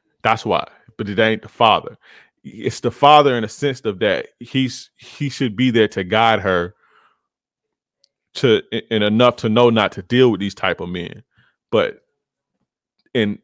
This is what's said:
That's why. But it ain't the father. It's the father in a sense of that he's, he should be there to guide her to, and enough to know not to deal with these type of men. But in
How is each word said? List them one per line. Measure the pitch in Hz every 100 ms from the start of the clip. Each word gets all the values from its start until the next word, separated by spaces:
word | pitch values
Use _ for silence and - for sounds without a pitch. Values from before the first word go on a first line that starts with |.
| _ _
That's | 110 110 110
why. | 87 - _ _ -
But | 101
it | 101
ain't | 110 107
the | -
father. | - 113 87 - - _ - _ _
It's | 104 104 110 -
the | 120
father | - 143 151 139 120
in |
a | 107
sense | - 143 127
of | 110 92
that | 107 76 - _
he's, | 120 131 131 - - _
he | - - 143
should | - 127
be | 101 127
there | 113 107
to | -
guide | 90 110 113 107
her | 98 90 87 - _ _ _ _ _ _ _ _ _ _ _ _ _ _ _
to, | - 131 107 - 110 -
and | 110
enough | 104 107 123 -
to | 113
know | 110 120
not | 113 98
to | -
deal | 87 123 127
with | 95
these | 98
type | - 95 85
of | 87
men. | 90 85 - - _ _ _ _
But | 113 67 - _ _ _ _ _ _ _ _ _ _ _
in | 123 104 104